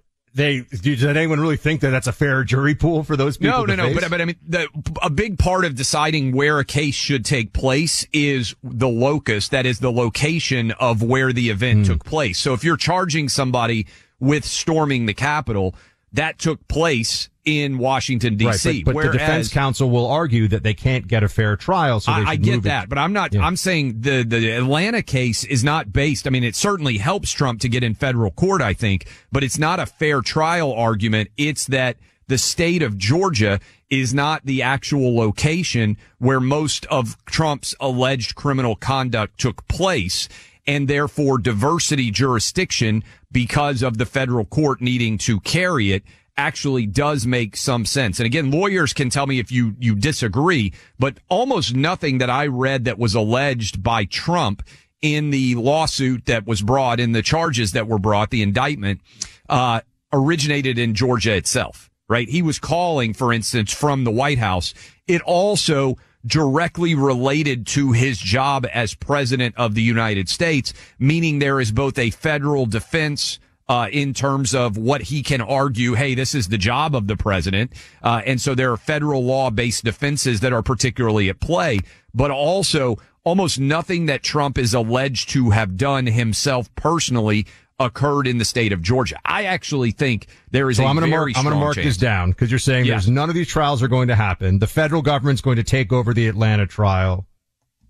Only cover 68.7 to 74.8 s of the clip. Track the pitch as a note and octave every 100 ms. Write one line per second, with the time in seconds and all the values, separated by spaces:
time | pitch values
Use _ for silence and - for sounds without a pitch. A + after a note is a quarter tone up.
68.7 | A#2 A2+ - - C#3+ C3 C3 B2 G#2+ A#2+
69.7 | G#2+ A#2 A#2 A2+ G2+ F#2 - E3+ D3+ -
70.7 | - - - C3+ D#3+ E3 D3 C#3+ C#3 A#2+
71.7 | A2 C#3 C3 A#2 - D#3+ D3 C#3+ C#3+ B2
72.7 | A2 - E3 D3+ D3 - - _ _ -
73.7 | B2 A2 C#3 C#3 B2 C#3 C3+ C3 C3+ B2
74.7 | G#2+